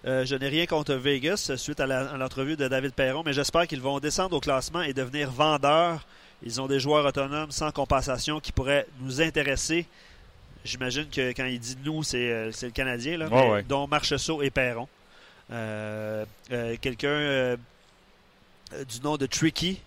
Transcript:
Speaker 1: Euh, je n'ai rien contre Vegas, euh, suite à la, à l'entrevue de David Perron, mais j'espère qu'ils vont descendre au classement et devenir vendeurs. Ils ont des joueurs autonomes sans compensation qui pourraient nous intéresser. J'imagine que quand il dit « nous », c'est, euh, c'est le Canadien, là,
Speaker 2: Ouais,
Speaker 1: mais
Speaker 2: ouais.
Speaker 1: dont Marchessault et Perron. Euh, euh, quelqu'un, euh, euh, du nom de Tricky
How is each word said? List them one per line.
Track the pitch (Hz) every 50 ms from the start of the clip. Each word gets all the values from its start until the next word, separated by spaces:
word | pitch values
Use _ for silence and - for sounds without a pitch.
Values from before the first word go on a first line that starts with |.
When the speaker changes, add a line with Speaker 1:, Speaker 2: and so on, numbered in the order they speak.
| -
Speaker 1:
Euh, | 127 131 131 127
je | 127 135
n'ai | 131 135 139
rien | 143 160 170
contre | - 165 156 147 147 139
Vegas, | 131 123 147 143 131 123 160 196 196 - -
euh, | 135
suite | 127 - - 151 -
à | 143
la, | 135 131 127 135 135
à | 147
l'entrevue | 135 131 127 - 131 135 143 160
de | 147 139
David | 127 131 131 131 139 -
Perron, | - 135 131 131 156 165
mais | 156 139
j'espère | 143 139 - - 165 175
qu'ils | 165 156 135
vont | 123 139 139 139
descendre | 139 147 139 - 185 185 170
au | 143
classement | - 147 135 131 123 - 156 170
et | 175 147 131
devenir | 135 131 123 131 147 143 131
vendeurs. | 123 127 151 156 151 139 139 143 151 160 175 175 165 151 - - - - - - - -
Ils | - 117 113 127
ont | 135
des | 135 139 139
joueurs | 123 143 151 151 143
autonomes | 139 127 139 135 139 143 151 156 151
sans | - - 160 151
compensation | - - 135 123 147 131 - 143 131 123 - - 151 151
qui | - -
pourraient | - - 131 135 143 143 - - - 127
nous | 127 135 127 135
intéresser. | 165 160 - 156 143 139 135 127 - - 156 170 170 - - - - - - - - - - - - - - - -
J'imagine | - - 123 131 127 120 143 156 147
que | - 143 131 127
quand | 120 - 131
il | 127 123 120
dit « | 117 117 131 131 139
nous », | 151 156 156
c'est, | 151 - - 123 123 120
euh, | 117 113 110 110
c'est | 110 - 127
le | 123
Canadien, | 110 - 131 131 123 120 117 147 175 165
là, | 160 104
Speaker 2:
Ouais, | 113 127
Speaker 1:
mais | 131 117
Speaker 2:
ouais. | 107 101
Speaker 1:
dont | 101 123 139 139 143
Marchessault | 139 151 147 143 - 147 131 - - 160 147
et | 143 135
Perron. | - 139 127 123 120 113 123 - _ _ - - - - - - - - - -
Euh, | 120 117 110 110 107 107 107 107 107 107 107 107 110 107 107 110 - - - -
euh, | 123 120 117 117 117 113
quelqu'un, | - 135 123 107 143 143
euh, | 147 151 147 143 139 131 127 127 123 120 120 - - _ _ - _ _ _ _ - _ _ _ _ _ _ _ - _ - -
euh, | - 143 139
du | 127 110 120
nom | 131 147 151
de | 143 135
Tricky | 127 - - 151 160 - - 160 180 190 - -